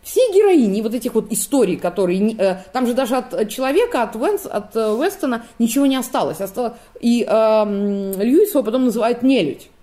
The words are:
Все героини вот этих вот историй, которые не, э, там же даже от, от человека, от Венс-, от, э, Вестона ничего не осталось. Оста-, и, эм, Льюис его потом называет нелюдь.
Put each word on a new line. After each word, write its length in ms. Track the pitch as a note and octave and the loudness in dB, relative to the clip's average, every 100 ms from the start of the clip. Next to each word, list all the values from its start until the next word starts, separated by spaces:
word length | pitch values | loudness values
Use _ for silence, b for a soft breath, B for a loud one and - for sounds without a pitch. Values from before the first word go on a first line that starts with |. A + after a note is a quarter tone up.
Все 180 | - G4+ B4+ | -2 0 4
героини 500 | F#4 G#4 E4+ A3 G3 | 4 6 4 4 0
вот 120 | A3 | -2
этих 220 | A#3 A#3+ A3+ | -4 -2 -2
вот 160 | A3 | -2
историй, 460 | A3+ - C#4 F#3+ E3 | -6 0 2 2 0
которые 420 | F3+ F3 F#3 F#3 | -4 0 0 2
не, 160 | G#3 A3 | 0 0
э, 200 | F#3+ F3+ B | -2 -2 B
там 140 | B3+ B3 | -2 0
же 80 | |
даже 240 | A#3+ B3+ B3+ | 0 0 -2
от, 160 | - | -4
от 160 | F3 - | -4 -4
человека, 540 | - C4 D4+ A#4+ D4+ | -2 0 0 0 -2
от 120 | A3 A3 | -4 -2
Венс-, 300 | D4+ G4+ - | -2 -2 -4
от, 300 | G#3+ G#3 A3+ | -8 -6 -4
э, 200 | A3 G#3+ | -2 0
Вестона 420 | E4+ G4+ C#4+ A3+ A#3 - | -2 -2 -4 -4 -8 -2
ничего 300 | A#3 C#4 C#4 | 0 2 2
не 80 | C4 | 0
осталось. 440 | B3 C4+ D3 D#3 | -2 -2 -2 -4
Оста-, 380 | G3 F#3+ A#3 A3+ B - | -8 -6 -6 -8 B -4
и, 220 | A#3 A#3+ - | 0 0 2
эм, 920 | A3 A3 A3 G#3 G3+ G3+ G3+ G3 F#3+ | 2 4 2 2 -2 -2 -2 -6 -2
Льюис 300 | A3 D4+ G#4+ | 2 4 4
его 100 | C#4+ | 2
потом 240 | G#3+ B3+ B3+ | 0 0 0
называет 380 | G#3+ A3+ A#3+ | 0 0 2
нелюдь. 460 | B3+ C4 D#3 - - _ | 2 2 0 -6 -16 _